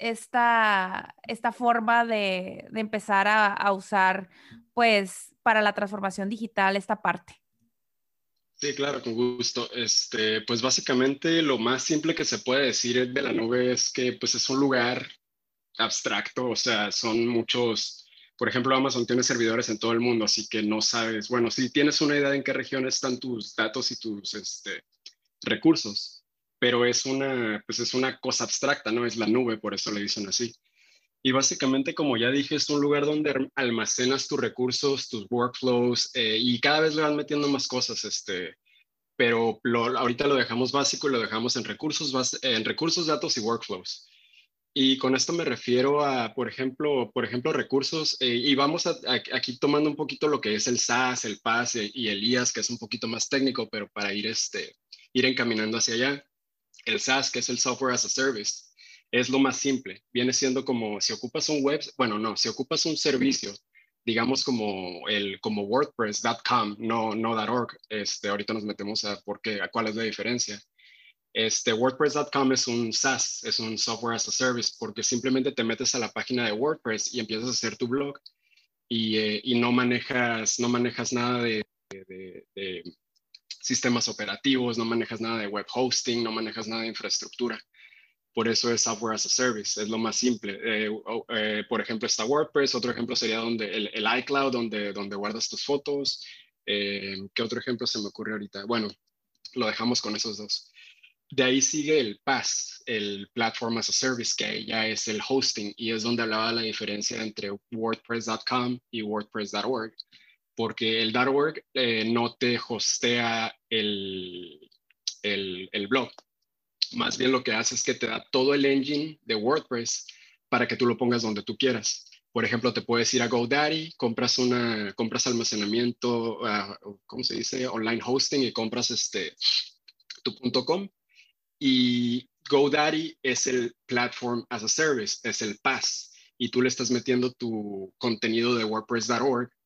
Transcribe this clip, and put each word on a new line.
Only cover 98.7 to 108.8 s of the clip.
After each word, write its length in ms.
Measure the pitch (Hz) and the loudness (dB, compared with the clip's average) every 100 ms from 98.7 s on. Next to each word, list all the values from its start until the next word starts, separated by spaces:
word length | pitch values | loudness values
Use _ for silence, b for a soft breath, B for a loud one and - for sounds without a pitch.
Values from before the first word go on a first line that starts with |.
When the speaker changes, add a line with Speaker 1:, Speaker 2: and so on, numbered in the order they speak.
| 117 104 - _ _ _ _ - | -2 -2 -8 _ _ _ _ -10
Speaker 2:
lo 120 | 131 113 | -4 -2
dejamos 340 | 107 117 120 | 0 0 0
con 160 | 107 104 | 0 -4
esos 220 | 117 104 | -4 -6
dos. 320 | 104 - - B B B B _ _ | -6 -8 -8 B B B B _ _
De 120 | 135 | 2
ahí 180 | 127 135 | 4 4
sigue 400 | - 156 143 156 | 2 2 2 2
el 200 | 113 101 | 2 -2
paas, 580 | - 127 - - - - - | -2 0 0 -2 -4 -10 -6
el 420 | 110 101 101 101 | -2 -2 -6 -6
Platform 440 | - 113 - 117 117 | -2 -2 0 -2 0
as 120 | - | 0
a 20 | |
Service, 420 | - 131 123 113 - | 0 2 0 -2 -2
que 280 | 107 107 | -2 -4
ya 220 | 107 113 110 | -4 -2 0
es 220 | 107 - | -2 -2
el 120 | 107 - | -4 0
hosting, 460 | 135 127 - 104 - | 2 2 0 -6 -6
y 140 | 113 | -4
es 100 | 113 | -2
donde 200 | 113 120 | 0 0
hablaba 300 | 117 110 113 | 0 0 0
la 100 | 117 | 0
diferencia 600 | 113 107 104 104 104 117 | -2 -4 -4 -4 -4 -4
entre 280 | 110 - 101 101 _ | -6 -6 -8 -8 _
wordpress 560 | 113 113 113 - 117 110 | -4 -2 -4 -4 -6 -4
dot 160 | 110 - | -4 -2
com 300 | 127 123 123 | -2 0 -4